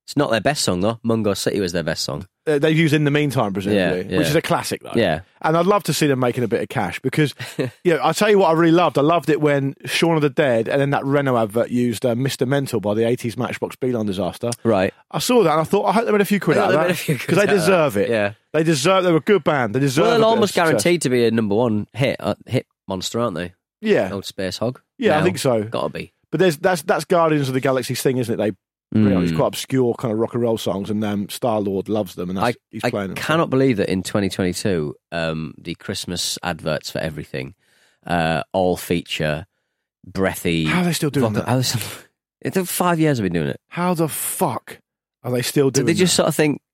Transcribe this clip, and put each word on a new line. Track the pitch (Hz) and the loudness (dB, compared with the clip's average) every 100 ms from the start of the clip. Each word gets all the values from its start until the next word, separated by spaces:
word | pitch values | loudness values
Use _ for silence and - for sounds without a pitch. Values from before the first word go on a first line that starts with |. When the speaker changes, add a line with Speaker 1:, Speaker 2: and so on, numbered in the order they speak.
| - | -6
Speaker 1:
It's | 143 | -2
not | 143 | 0
their | 110 | 2
best | 127 147 | 0 0
song | - 90 | -2 0
though. | 104 117 | 0 -2
Mungo | 117 113 104 | -2 0 0
City | 95 - 98 | -2 -4 -4
was | 90 | -2
their | 87 | -2
best | 80 76 | -4 -4
song. | - 71 98 _ - | -6 -8 -12 _ -2
Speaker 2:
Uh, | 143 | 0
they've | 160 160 | 2 2
used | 160 | 2
In | 151 | 2
the | 143 | 2
Meantime, | 147 147 131 104 | 2 0 0 -2
presumably, | 98 95 104 | -2 0 2
Speaker 1:
Yeah, | 85 90 98 92 | 2 -2 -2 0
Speaker 2:
which | |
Speaker 1:
yeah. | 82 | 2
Speaker 2:
is | 160 | 0
a | |
classic | - 147 - - | 0 -2 -2 -8
though. | - | -4
Speaker 1:
Yeah. | - 95 78 - _ | 0 0 0 -6 _
Speaker 2:
And | 160 | 0
I'd | 165 180 | 2 2
love | 202 | 2
to | - | 0
see | 143 151 | 0 2
them | 131 | 2
making | 123 120 | 0 0
a | 110 | -2
bit | 98 | -2
of | 104 | -2
cash | 127 92 - | -4 -4 -4
because, | 131 - 147 - | -2 0 0 -2
Speaker 1:
<laughs> | - - | -12 -8
Speaker 2:
you | 127 - 175 | -8 -2 0
know, | 151 | 2
I | 147 | 2
tell | 160 208 | 2 4
you | 202 | 6
what | 175 | 4
I | |
really | 165 170 | 4 6
loved. | 170 165 143 | 6 4 2
I | |
loved | 147 170 151 | 2 2 2
it | 147 | 2
when | 151 143 135 - | 2 2 -2 -6
Shaun | 139 - 170 160 | -6 0 2 4
of | |
the | 147 | 2
Dead | 131 143 113 110 | 2 2 2 2
and | 139 | 0
then | 139 | 2
that | 131 | 0
Renault | 135 143 139 120 | 2 2 2 2
advert | 110 113 - | 2 0 0
used, | 123 123 104 127 | 0 -2 0 -2
uh, | |
Mister | 117 135 - 127 | 0 -2 -2 0
Mental | 143 135 113 | 0 0 -2
by | 101 | -2
the | 107 113 | 0 0
eighties | 123 120 123 | 0 -4 -4
Matchbox | 113 - 104 - | -4 -4 -6 -4
Beeline | 127 120 104 | -4 -2 -2
disaster. | 95 87 - 120 117 | -2 -4 -4 -6 -2
Speaker 1:
Right. | 113 101 95 - _ | 2 2 2 -4 _
Speaker 2:
I | 160 | -6
saw | - 247 | 2 4
that | 165 | 4
and | 156 | 2
I | |
thought, | 156 202 | 2 0
I | 202 | 2
hope | 202 233 | 0 2
they | |
made | 208 | 0
a | |
few | 196 202 | 2 0
quid | 175 185 | 2 2
Speaker 1:
I | |
Speaker 2:
out | - | 2
of | 147 | 2
Speaker 1:
hope | |
they | |
Speaker 2:
that | 180 | 2
Speaker 1:
made | |
a | 175 | -2
few | - 131 | -2 -4
quid | - | 0
Speaker 2:
'cause | 165 | 2
they | |
Speaker 1:
out | 208 | 4
of | 202 | 2
that. | 165 | 4
Speaker 2:
deserve | 180 147 101 | 4 2 2
it. | 95 | 0
Speaker 1:
Yeah. | 113 101 110 _ | 2 0 -4 _
Speaker 2:
They | 151 | 0
deserve, | 160 147 160 190 | 2 2 2 4
they're | 180 160 | 4 2
a | |
good | - 196 | 4 2
band. | 170 147 113 | 2 0 0
They | 123 | 0
deserve | 139 127 | 2 4
Speaker 1:
Well, | 220 | 4
Speaker 2:
a | |
Speaker 1:
they're | 233 | 4
Speaker 2:
bit | |
of | 220 | 4
Speaker 1:
almost | 220 202 | 4 2
Speaker 2:
success. | - 165 | 2 2
Speaker 1:
guaranteed | - 175 175 | 2 2 2
to | 135 | 2
be | 123 113 | 2 2
a | |
number | 113 107 | 2 2
one | 101 123 107 101 | 2 2 0 -4
hit, | 107 131 - | -2 -2 0
uh, | 98 - - | -4 -6 -4
hit | 123 - _ - | -4 -4 _ -10
monster, | 92 - 117 | -8 -4 -4
aren't | 120 82 | -2 -4
they? | 87 - _ _ | -8 -12 _ _
Speaker 2:
Yeah. | 214 156 95 | 0 2 0
Speaker 1:
Old | 98 | -4
Space | - - 95 - | -8 -6 -6 -4
Hog. | 117 127 _ - | -6 -6 _ -4
Speaker 2:
Yeah, | 220 151 | 0 2
I | |
Speaker 1:
Now, | |
Speaker 2:
think | 175 170 | 0 0
so. | 139 113 | 0 0
Speaker 1:
gotta | 107 60 67 | -2 -6 -6
be. | - - _ _ | -8 -14 _ _
Speaker 2:
But | 160 | 0
there's, | 185 147 | 2 2
that's, | 185 175 | 0 0
that's | - 165 | -2 -4
Guardians | 151 175 165 151 131 | 0 2 4 2 0
of | |
the | 131 | -2
Galaxy's | 135 131 120 123 | 0 0 -2 -2
thing, | 143 127 | -2 0
isn't | 117 | -2
it? | 95 | -2
They | 107 - _ _ _ | -2 -4 _ _ _
bring | 110 104 | 2 4
out | 92 | 4
these | 85 | 0
Speaker 1:
Mm. | 151 | 0
Speaker 2:
quite | 113 | 0
obscure | - - 131 120 110 | -2 -2 0 2 0
kind | 120 | -2
of | 110 | -2
rock | 113 | -2
and | 123 | -2
roll | 120 113 | -2 0
songs, | 110 92 98 | -2 -4 -4
and, | 107 | -4
um, | 107 101 95 | -2 -4 -6
Star-Lord | - 123 107 101 95 95 | -4 -2 -2 -2 -4 -2
loves | 107 98 | -4 -4
them, | - 90 | -8 -6
and | 95 | -2
that's, | 117 - | -2 -4
Speaker 1:
I, | _ | _
Speaker 2:
he's | 110 | -6
Speaker 1:
I | 123 | -4
Speaker 2:
playing | 110 95 | -4 -6
them. | 90 | -6
Speaker 1:
cannot | - 165 151 | -2 -2 0
believe | 131 135 101 | 0 2 0
that | - | 0
in | 92 | -2
twenty | - 107 95 | -2 -2 -2
twenty-two, | - 92 90 107 87 76 - _ | -2 -4 -2 -2 -2 -4 -10 _
um, | 82 82 80 78 - | -6 -4 -6 -8 -12
the | 85 | -14
Christmas | 82 - 98 - 87 - - | -12 -10 -10 -8 -6 -6 -6
adverts | 87 80 80 73 - | -6 -4 -4 -4 -6
for | - | -6
everything, | 78 76 - 69 65 - _ _ _ _ - | -6 -8 -10 -10 -10 -16 _ _ _ _ -4
uh, | 85 82 80 - | 0 0 0 -2
all | 95 90 87 | 0 0 0
feature | - 87 - - 76 76 85 _ _ _ _ _ 92 | -2 -2 -2 -4 -2 -4 -8 _ _ _ _ _ -10
breathy | 95 92 - 87 82 | -2 -2 -2 -2 0
Speaker 2:
How | 156 175 | 0 0
are | |
they | 175 | 0
still | 156 151 | -2 -2
doing | 139 113 | 0 0
Speaker 1:
vocal- | 107 | -2
Speaker 2:
that? | - | 0
Speaker 1:
How | |
are | 127 | 0
they | |
still, | 127 110 - - - _ | 0 -4 -6 -12 -20 _
<laughs> | _ _ | _ _
it's, | - 196 175 | -6 -4 -4
five | - 180 165 | -2 0 2
years | 156 127 | 2 2
have | |
been | 92 | 0
doing | 85 71 | 0 -2
it. | - _ | -4 _
Speaker 2:
How | 170 180 | -4 -2
the | 165 160 | 0 -2
fuck | - - - 170 117 - - _ _ _ _ | -4 -8 -4 -4 -4 -10 -20 _ _ _ _
are | 123 | -4
they | 123 | -4
still | - 147 139 | 0 2 2
Speaker 1:
Did | 139 | 2
Speaker 2:
doing | 143 | 0
Speaker 1:
they | |
just | 170 180 | 2 2
Speaker 2:
that? | - | 2
Speaker 1:
sort | 160 | 2
of | |
think | 151 151 - - | 2 0 0 -8